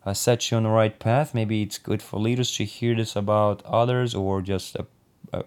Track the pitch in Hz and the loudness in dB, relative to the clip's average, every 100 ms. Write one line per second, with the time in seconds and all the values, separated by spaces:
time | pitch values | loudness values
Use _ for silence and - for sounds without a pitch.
0 | - 98 - 120 - 117 110 110 110 - | -4 -2 2 0 2 0 4 4 2 0
1 | 113 123 151 117 107 107 101 - - 107 | 0 0 0 -2 0 0 -2 -6 -4 -4
2 | - 98 110 123 120 - 104 - 117 117 | -4 -2 0 0 -2 -2 -6 -2 0 0
3 | 110 - 101 107 104 101 - 113 120 123 | 0 -2 2 4 4 0 0 2 2 2
4 | 123 101 95 95 92 95 - - - _ | 0 -2 0 0 0 -4 -4 -10 -12 _
5 | _ _ - 90 | _ _ -10 -10